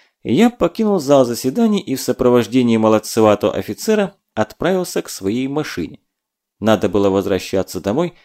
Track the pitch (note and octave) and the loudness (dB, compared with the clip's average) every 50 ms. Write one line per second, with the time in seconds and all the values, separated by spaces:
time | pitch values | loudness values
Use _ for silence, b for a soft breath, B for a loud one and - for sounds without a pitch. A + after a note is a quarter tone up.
0 | b b b b - - A2+ F3 A#3 B3 - - E3+ E3+ - - A3 G#3 G3+ F3 | b b b b -6 -2 2 2 2 2 2 0 -4 -4 -2 -2 0 0 0 0
1 | C3 C#3 C#3+ C3+ B2 A#2+ A#2 - - C3 - A#3+ A#3 G#3+ G#3 G3 - - C3 B2+ | 2 4 4 4 4 2 0 -4 -4 -4 0 0 0 2 0 -2 -4 -4 -6 -4
2 | - B2+ A#2 - B2 B2 B2 A#2+ A2+ G#2 B2 C3 B2 A#2 A2+ A2 A2 A2 A2 G#2+ | -4 -4 -2 0 2 4 4 2 2 2 0 2 2 4 2 2 4 4 2 2
3 | - - - A2+ A2 G#2+ G#2 - - G2 - G2 - - G2+ - - A3 G#3+ G#3+ | 0 -2 0 4 4 4 4 4 0 -2 -2 -4 -8 -8 -10 -8 -2 0 0 0
4 | G3 E3+ _ _ _ _ - A2 G#2+ - - - - F3 F#3+ F#3 F3 - - - | 0 -4 _ _ _ _ -4 -4 -4 -4 -4 -4 -2 -2 -2 -2 -4 -4 -6 -8
5 | - - - - F#2+ G2 A2+ B2+ C3 C3+ C#3+ D3+ D3 - - F2+ D#2+ - - _ | -8 -8 -14 -6 -4 -4 -2 -2 -4 -4 -6 -6 -6 -6 -8 -8 -8 -10 -10 _
6 | _ _ _ _ _ _ _ _ _ _ _ - G2+ A2 G#2+ F#2 G#2+ F#2+ G2 G2+ | _ _ _ _ _ _ _ _ _ _ _ -4 2 2 2 2 0 0 0 2
7 | G2+ G2 F#2+ G2 F2+ G2 F#2+ F#2 - - F#2+ F#2+ F2+ - - F2+ D#2 G2 A2 D3+ | 2 2 2 0 0 0 -2 -2 -4 -4 -4 -4 -4 -4 -8 -8 -6 -4 -2 -2
8 | F3 E3+ b b | -4 -6 b b